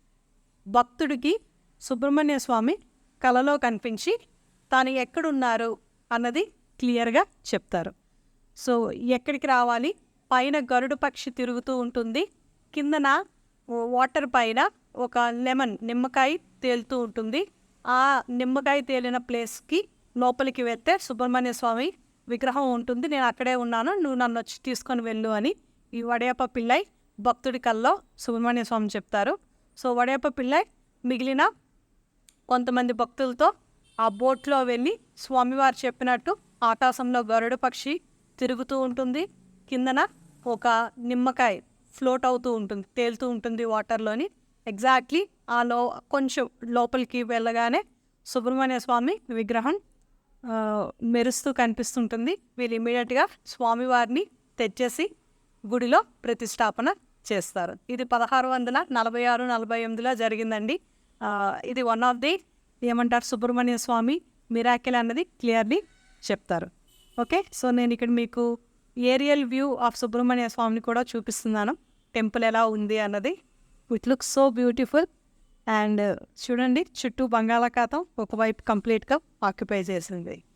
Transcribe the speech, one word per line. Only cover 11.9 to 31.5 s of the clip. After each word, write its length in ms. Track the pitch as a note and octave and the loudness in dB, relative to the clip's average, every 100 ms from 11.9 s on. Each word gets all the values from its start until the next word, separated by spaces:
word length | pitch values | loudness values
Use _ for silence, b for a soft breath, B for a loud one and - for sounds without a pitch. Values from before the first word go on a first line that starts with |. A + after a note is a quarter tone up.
| B3 A3+ B3 G4+ _ _ _ _ | -4 -2 -2 -4 _ _ _ _
కిందన 500 | D4+ D4 D4+ C#4 D4 G4 _ _ _ - | -4 0 2 2 2 0 _ _ _ -8
వాటర్ 560 | A#3 A#3 B3 C4 D#4 C#4 | -6 -2 2 2 0 0
పైన 440 | B3+ A3+ A3+ F#4 _ _ - | 2 2 2 0 _ _ -6
ఒక 220 | B3 A#3+ | -4 0
లెమన్, 600 | A#3+ A#3 B3+ C4 B3+ G3 | 0 0 0 0 0 -2
నిమ్మకాయ 540 | A3+ A#3+ B3+ C4+ C4+ E4+ | -4 -2 0 2 2 2
తేలుతూ 600 | _ - C4 A#3+ A3+ C4 | _ -6 -2 -2 -2 -4
ఉంటుంది. 480 | A#3 A#3 A3 C4+ G4+ _ _ _ - | -4 -4 -4 -4 -4 _ _ _ 0
ఆ 360 | B3+ C4+ C4+ - | 2 4 2 0
నిమ్మకాయ 520 | B3 B3+ C4 C#4 C#4+ | -2 0 0 2 0
తేలిన 360 | C4 B3+ B3 B3 | 0 -2 0 -4
ప్లేస్కి 720 | B3 A#3 A3+ - - E4 G#4 _ _ A#3+ | -4 -6 -6 -10 -4 -2 -2 _ _ 0
లోపలికి 460 | B3 B3+ C4+ C4 | 0 2 -2 -2
వెళ్తే 340 | A#3+ A#3 D#4 F#4 | -4 -2 2 0
సుబ్రహ్మణ్య 560 | - A3+ B3 B3 B3 | 0 -4 0 0 0
స్వామి 400 | A#3+ A#3+ A3+ D4+ - _ _ - | -2 -2 0 -2 -6 _ _ -8
విగ్రహం 440 | A#3 C4 C4 C4+ | -2 0 0 0
ఉంటుంది, 340 | A#3+ A#3+ B3 D4+ | 0 -2 -4 -2
నేను 180 | C#4+ B3 | 0 0
అక్కడే 300 | - B3+ B3+ | 0 0 0
ఉన్నాను, 380 | A#3+ A#3 B3+ | 0 -2 0
నువ్వు 220 | G4+ D4 B3+ | 0 0 0
నన్ను 240 | B3 A#3 | 0 -2
వచ్చి 200 | A3+ - C4 | -6 -10 -6
తీసుకొని 360 | B3 - B3 | -6 -4 -4
వెళ్ళు 280 | A3+ A3 A3 | -2 -2 -2
అని 260 | G#3+ B3+ G#4 _ _ - | 0 0 -4 _ _ -12
ఈ 80 | A#3 | -8
వడయప్ప 420 | A#3 A#3+ B3 B3 | -2 0 0 0
పిల్లై 420 | B3+ B3 A3+ C#4+ G4+ _ _ - | -2 -2 2 0 0 _ _ -4
భక్తుడి 400 | A3 A#3 C4 B3 | -2 0 -2 -2
కల్లో 400 | B3 A3 B3 F#4+ _ - | -2 2 2 2 _ -12
సుబ్రహ్మణ్య 460 | - A#3 A#3+ A#3+ | -4 -2 0 0
స్వామి 240 | A3+ A#3 G#3+ | 0 -2 -2
చెప్తారు. 520 | G#3 - G#3 G3+ G4+ _ _ _ - | -6 -4 0 0 -2 _ _ _ -6
So, 180 | B3+ A#3+ | -2 2
వడయప్ప 320 | B3 C4+ D4 | 2 2 -2
పిల్లై 380 | C4+ B3+ D4+ G#4 _ _ _ B3 | -2 0 2 0 _ _ _ -4
మిగిలిన 460 | B3+ B3+ C4+ F4 | -2 0 2 2